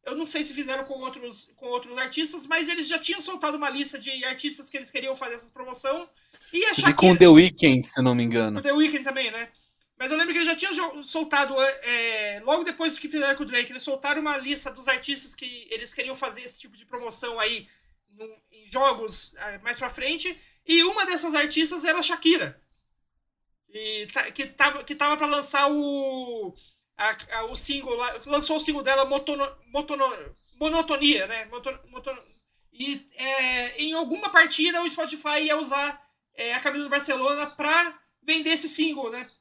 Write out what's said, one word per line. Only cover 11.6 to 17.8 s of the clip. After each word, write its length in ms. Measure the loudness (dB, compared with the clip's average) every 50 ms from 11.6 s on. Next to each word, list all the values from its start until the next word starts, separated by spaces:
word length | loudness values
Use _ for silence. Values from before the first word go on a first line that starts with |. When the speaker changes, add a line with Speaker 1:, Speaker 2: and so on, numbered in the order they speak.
| 2 2 0 -2 -2 -2 0 0 0 0 -2 -2 -4 -4 -6 -6 0
Speaker 1:
logo 180 | 0 0 0 0
depois 320 | -4 -4 -2 -2 -4 -2
do 60 | -4
que 80 | -10 -6
fizeram 260 | -4 0 0 0 0
com 80 | 0 -2
o 20 |
Drake, 240 | -2 0 -2 -2 -2
eles 140 | -6 -10 -6
soltaram 380 | -6 -6 -4 -2 -2 -2 0
uma 160 | 0 -2 -2 -4
lista 340 | -2 -4 -6 -4 -6 -10
dos 160 | -12 -8 -2 -2
artistas 480 | -2 -2 0 -6 -6 -6 -6 -12 -12
que 320 | -14 -12 -14 -14 -14 -12 -10
eles 240 | -10 -8 -8 -10 -8
queriam 220 | -8 -8 -8 -6
fazer 260 | -6 -8 -8 -8 -10
esse 160 | -16 -16 -16 -18
tipo 200 | -20 -20 -20 -20
de 80 | -20
promoção 520 | _ -12 -10 -10 -8 -10 -8 -8 -8 -2 -2
aí 300 | 0 0 0 -4 -8 -14 -20 _